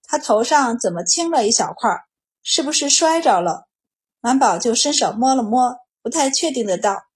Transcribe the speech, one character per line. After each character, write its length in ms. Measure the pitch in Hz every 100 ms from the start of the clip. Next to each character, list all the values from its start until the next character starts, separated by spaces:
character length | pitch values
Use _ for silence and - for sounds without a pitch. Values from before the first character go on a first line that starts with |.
他 160 | - 302
头 240 | - 214
上 340 | 240 302 254 233
怎 160 | 190
么 100 | 170
青 280 | 180 - 339
了 160 | 311 214
一 40 |
小 220 | 233 160
块 160 | - 233
儿， 140 | - - _ _ _
是 180 | - -
不 100 | 277
是 180 | 302 285
摔 320 | 269 320 330
着 180 | 320 190
了？” 260 | 175 - - _ _ _ _ _
满 180 | 233 269
宝 200 | 247 175
就 180 | 240 226
伸 160 | 294
手 220 | 294 202
摸 200 | 214 254
了 80 | 269
摸， 360 | 214 247 247 247 _ _
不 80 | 233
太 200 | 320 269
确 220 | 269 330
定 140 | 262 208
的 120 | 180
道 260 | 208 196 -